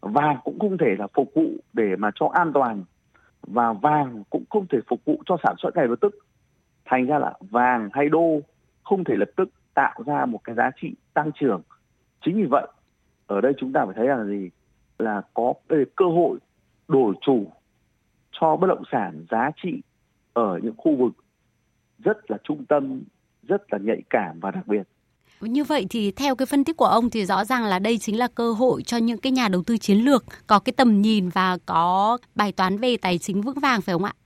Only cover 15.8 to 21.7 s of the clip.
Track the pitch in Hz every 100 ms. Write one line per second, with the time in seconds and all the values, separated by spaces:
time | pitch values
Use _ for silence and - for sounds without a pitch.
15.8 | 127 - 185 165 165 - _ _ _ _
16.8 | - 139 117 92 - 127 98 _ _ _
17.8 | _ _ _ _ _ - 160 156 180 -
18.8 | - 135 95 78 82 113 131 156 185 151
19.8 | - _ _ _ _ - 110 87 113 110
20.8 | 160 143 123 - _ _ _ _ _